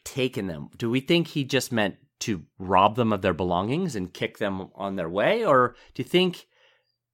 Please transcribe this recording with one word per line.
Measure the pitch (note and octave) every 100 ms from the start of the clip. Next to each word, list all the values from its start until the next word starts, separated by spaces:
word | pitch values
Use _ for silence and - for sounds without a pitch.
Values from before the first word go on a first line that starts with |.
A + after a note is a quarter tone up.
taken | - C3+ C3 B2+ F#2+
them? | D2+ - -
Do | A#2
we | B2+
think | C3 E3+ -
he | D3+
just | C3+ C3 -
meant | A#2 G2+ - _ _
to | A#2+ F2+ - -
rob | F#2 F#2+ G#2 A2
them | A2+
of | G2
their | F#2+
belongings | E2+ F2+ F2 G#2 D#3 F#3 A2
and | F2+
kick | - A2+ -
them | G#2 F#2+ F2+
on | - G2 F#2+
their | E2
way? | F#2+ C#3 A3+
Or | G#3 C3 A#2+ - -
do | -
you | B2
think | F3+ F#3 - - _ _ _ _ _ _